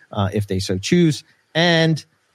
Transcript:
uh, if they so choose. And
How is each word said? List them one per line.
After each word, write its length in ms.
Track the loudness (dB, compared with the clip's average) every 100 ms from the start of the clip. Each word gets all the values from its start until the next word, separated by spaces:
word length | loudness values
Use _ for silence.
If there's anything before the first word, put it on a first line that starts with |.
| _
uh, 180 | -4 -2
if 140 | -2 -4
they 120 | -4
so 180 | -4 -6
choose. 460 | 0 2 2 0 -8 _ _
And 500 | 0 2 4 2 0 -6 _ _